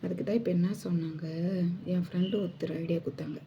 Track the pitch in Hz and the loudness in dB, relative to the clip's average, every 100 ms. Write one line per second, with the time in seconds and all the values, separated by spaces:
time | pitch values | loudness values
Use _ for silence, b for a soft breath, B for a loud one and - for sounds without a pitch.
0 | 180 180 - 226 226 175 180 208 190 175 | -4 -2 2 2 4 4 4 0 0 0
1 | 160 156 165 160 175 190 175 180 - 180 | 0 -4 -6 -2 0 2 2 0 0 0
2 | 175 180 190 208 185 - - 165 165 170 | 0 2 2 2 0 -2 -4 -2 0 0
3 | - - 156 151 | 0 -6 -6 -8